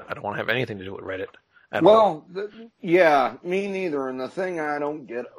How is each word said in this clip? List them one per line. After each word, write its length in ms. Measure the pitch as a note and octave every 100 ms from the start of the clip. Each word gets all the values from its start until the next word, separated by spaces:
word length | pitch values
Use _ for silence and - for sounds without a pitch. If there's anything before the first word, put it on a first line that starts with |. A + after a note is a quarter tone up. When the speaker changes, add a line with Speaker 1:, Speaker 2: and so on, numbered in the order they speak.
| -
Speaker 1:
I 60 | -
don't 80 |
wanna 140 | G2+ A2
have 120 | G#2+
anything 300 | A#2+ A#2 G2
to 40 |
do 100 | F#2+
with 100 | G2 F#2
Reddit 220 | F#2 G2 - _ _ _
at 120 | - F3+
all. 400 | A3 G3+ D3+ - F3+
Speaker 2:
Well, 140 | G#3
th-, 200 | A3 A#3 _
yeah, 540 | F#3+ F3 E3 C#3 A#2+ B2+
me 220 | F3 F#3+ G3+
neither. 420 | F#3+ F3+ C#3+ C3
And 100 | C3
the 80 | B2
thing 320 | - F#3 E3+
I 180 | D3+ D3
don't 280 | D3 D3+ G#2+
get 160 | A#2+ A#2+